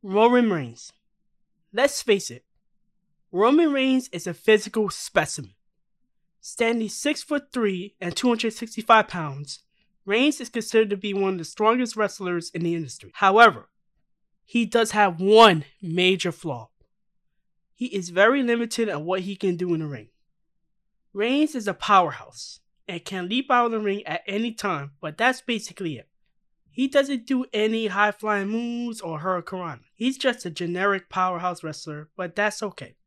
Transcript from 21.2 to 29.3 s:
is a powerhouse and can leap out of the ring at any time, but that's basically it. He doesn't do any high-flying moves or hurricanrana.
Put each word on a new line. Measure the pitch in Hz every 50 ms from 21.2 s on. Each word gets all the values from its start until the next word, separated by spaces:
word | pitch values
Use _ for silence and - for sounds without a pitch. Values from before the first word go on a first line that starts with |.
| 202 233 262 285 302 302 302
is | 254 214 202
a | 180
powerhouse | - - - 208 196 180 156 139 - - - - - - - - - _ _ _ _ _ -
and | 180 170 170
can | - 196 185 180 180
leap | 214 247 269 -
out | 269 240 240
of | 240
the | 226 220
ring | 214 202 196 202 - -
at | 156 175 -
any | - 196 208 226 240 226
time, | - - 202 180 147 139 143 - _
but | - 160 156 -
that's | 220 247 254 254
basically | - - 233 220 - - - - 196 170 147 113
it. | - _ _ _ _ _ _ _ _ _ _ _ _ _
He | _ - 262 269
doesn't | 269 285 277 269 277 247 226
do | - 269 254 254 -
any | - 214 214 220 220 226 226 214
high-flying | 190 196 208 208 208 _ - 214 214 202 196 196
moves | 214 226 240 240 240 240 240 240 226 226
or | - 170 160 151
hurricanrana. | 151 190